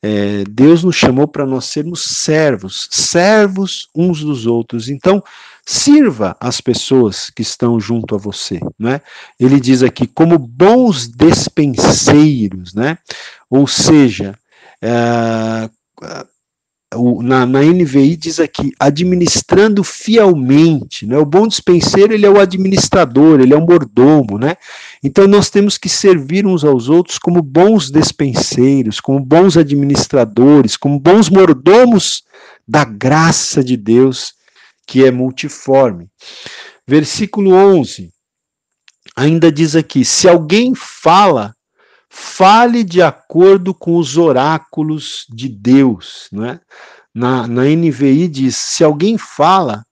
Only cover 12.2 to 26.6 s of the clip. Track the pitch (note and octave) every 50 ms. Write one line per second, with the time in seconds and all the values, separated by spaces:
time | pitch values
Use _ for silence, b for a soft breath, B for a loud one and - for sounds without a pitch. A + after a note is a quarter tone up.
12.2 | D3+ D#3 D3 B2 A2 G2 F#2 F#2+ F2+ F2 F2+ G2+ A#2+ C#3+ D#3+ - _ B B B
13.2 | B B B B B B B2 C3+ C#3+ C3 - - - - D#3+ D3+ C#3 B2+ G#2 F#2
14.2 | G2+ G2 G2+ _ _ b b b b b b b - A2 A#2+ A#2 A#2 A#2 A#2 A#2
15.2 | A#2 A2+ A2+ A2+ A2 A2 A2+ A2+ A2+ A2 _ _ _ _ _ - - - - -
16.2 | - _ _ _ _ _ _ _ _ _ _ _ _ _ - A#2 B2 B2 A#2+ G#2
17.2 | A#2 B2 C3 C3 B2+ B2 C3 C3+ C#3+ D#3 F3 F3+ F3 D3 C3 C#3+ C#3 C#3+ E3+ D#3+
18.2 | - E3 D#3+ - E3 D3 _ - C#3+ C#3 - _ - C#3 C#3+ D3 F3 F3+ F3+ F3+
19.2 | F3 D3+ - - - _ - F#3+ G3+ A3 G#3 G3+ F#3 - - - - - A3 A3+
20.2 | G#3+ G3 F3 D3+ B2+ B2+ C3+ D3 D#3+ E3 D#3+ C#3 - - - - - G#2 B2 C#3+
21.2 | D#3 D3 D3 F#3 G#3+ A3+ G3 - - - F3+ E3+ - - - G3 G3 G#3+ A3 G#3+
22.2 | G3+ G3+ G3 G3+ G3 F#3 F3+ F#3 F#3+ F#3+ F#3+ F3+ C3+ - - G3 E3+ C3 A#2 C3+
23.2 | D3 D#3+ D#3 C#3 B2+ B2+ C#3 D3+ E3 E3 F3 E3+ C#3+ A2+ _ - B2+ C#3+ D#3 D3+
24.2 | C3+ G#2+ G2 G#2 A#2 C#3+ E3+ _ B B B B B B B B - C#3 C#3 -
25.2 | G3 G3 G3+ G#3 F#3+ - - G3+ G3+ G#3 G3 - - F3+ - - - G3+ F#3 E3
26.2 | C3+ C3+ E3 F#3+ G#3 G3+ F#3 E3+